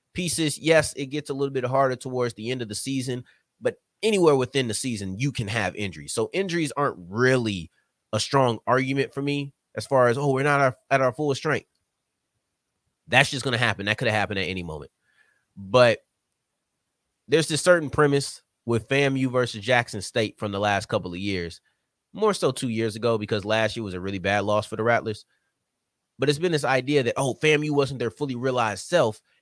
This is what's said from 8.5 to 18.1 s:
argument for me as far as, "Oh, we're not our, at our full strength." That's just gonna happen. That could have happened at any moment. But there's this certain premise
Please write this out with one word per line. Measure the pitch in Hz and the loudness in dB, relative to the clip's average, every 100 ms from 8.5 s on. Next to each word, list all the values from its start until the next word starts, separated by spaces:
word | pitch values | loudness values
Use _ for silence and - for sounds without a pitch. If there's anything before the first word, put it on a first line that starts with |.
| 110 - | 0 0
argument | 127 131 139 131 | 0 0 -2 -4
for | 139 | -4
me | 143 143 139 - _ - | -4 -4 -6 -14 _ -12
as | - | 0
far | 135 123 | 4 4
as, | 123 | 4
"Oh, | 143 | 0
we're | 131 | 0
not | 147 143 | 2 4
our, | 135 123 _ | 2 0 _
at | 135 | 2
our | 131 | 2
full | 120 151 131 | 0 -2 -2
strength." | 156 127 - _ _ _ _ _ _ _ _ _ _ _ _ _ _ | -2 -4 -6 _ _ _ _ _ _ _ _ _ _ _ _ _ _
That's | 123 143 | 4 4
just | 135 | 0
gonna | 127 117 | -2 0
happen. | 120 98 101 | 0 0 -2
That | 107 | 0
could | 117 | 2
have | 107 | 0
happened | 98 98 | 0 -2
at | 87 | -4
any | 92 | -6
moment. | 85 78 - _ _ _ _ _ _ 98 | -8 -10 -14 _ _ _ _ _ _ -20
But | 98 123 120 107 _ _ _ _ _ _ _ _ _ _ _ _ - | 2 6 6 4 _ _ _ _ _ _ _ _ _ _ _ _ 0
there's | 151 151 | 2 2
this | 151 | 0
certain | 180 175 143 | 4 4 2
premise | - 147 | 2 4